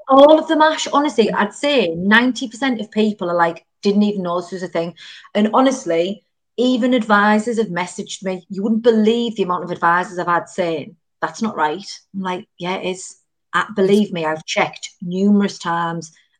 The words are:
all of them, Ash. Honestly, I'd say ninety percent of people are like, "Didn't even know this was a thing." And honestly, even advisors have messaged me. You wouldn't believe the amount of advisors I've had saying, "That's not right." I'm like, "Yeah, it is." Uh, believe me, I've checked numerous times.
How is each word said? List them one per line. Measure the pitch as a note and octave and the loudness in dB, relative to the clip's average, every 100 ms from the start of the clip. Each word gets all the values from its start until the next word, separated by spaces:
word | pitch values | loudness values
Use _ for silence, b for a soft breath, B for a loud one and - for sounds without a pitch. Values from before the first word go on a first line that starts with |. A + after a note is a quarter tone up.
| - | 2
all | C4+ C#4+ D#4 | 6 8 6
of | D#4 | 4
them, | D#4 | 4
Ash. | D#4 D#4 - | 4 2 -2
Honestly, | C#4 D4 - G3+ | 0 0 0 0
I'd | F3+ G3+ | 0 -4
say | - C#4+ C#4+ F3+ E3 | -2 0 0 0 -2
ninety | F#3+ A3 B3+ A#3+ B3+ | 2 4 4 -2 -8
percent | - C4+ A3+ | -6 -4 -4
of | G#3 | -4
people | G#3+ G#3+ G3+ F3+ | -2 0 -2 -2
are | F3 | 0
like, | E3+ E3 _ _ | 0 -2 _ _
"Didn't | G#3 G3+ | 0 2
even | G#3 F#3+ | 2 0
know | F3 F3 | -4 -4
this | F3+ | -6
was | F#3 | -10
a | F3 | -6
thing." | E3+ E3+ E3+ B B B | -6 -6 -8 B B B
And | G#3 G#3+ | 0 2
honestly, | A3+ C4+ - F3 E3 F3+ G#3 _ _ _ - | 4 4 2 0 0 0 -4 _ _ _ -2
even | B3 B3+ B3+ | 0 2 2
advisors | B3+ A3 G#3 G#3 G#3+ G#3+ A3 | 0 2 4 4 2 0 -2
have | G#3+ | -2
messaged | F3 F3 - G3 - | -4 -6 -8 -12 -10
me. | F#3+ F#3 - | -8 -8 -8
You | F#3+ | -6
wouldn't | G3+ A3 | -2 0
believe | A#3 A3 G#3+ A#3 A#3 A3 | 4 4 4 2 0 -2
the | |
amount | F3+ F3+ | -2 -4
of | D#3+ | -6
advisors | F3 E3+ F3 - F3+ | -2 2 2 0 -4
I've | F3 | -2
had | E3+ D#3+ | -2 -2
saying, | - F3 D#3+ - - _ _ | -4 -2 -4 -8 -18 _ _
"That's | D#3+ - | -8 -4
not | A3 F#3 | -6 -2
right." | D3+ E3 G3+ - _ | -2 -4 -10 -18 _
I'm | G3 | -8
like, | F#3+ F3+ - - | -6 -6 -10 -10
"Yeah, | F3 F#3+ | -6 -6
it | F3+ | -6
is." | F#3 - - _ _ _ | -8 -12 -20 _ _ _
Uh, | - - G#3+ | -4 -4 0
believe | F#3+ G3+ G3+ | 4 4 2
me, | E3+ D#3 | -2 -4
I've | D#3 - | -4 -4
checked | G#3 F3+ - - - | -2 -2 -4 -18 -14
numerous | F3 F3+ G3+ G3+ G3 F#3+ | -8 0 2 4 2 -4
times. | F3 E3+ E3+ E3 D#3+ b b b | -6 -4 -4 -6 -10 b b b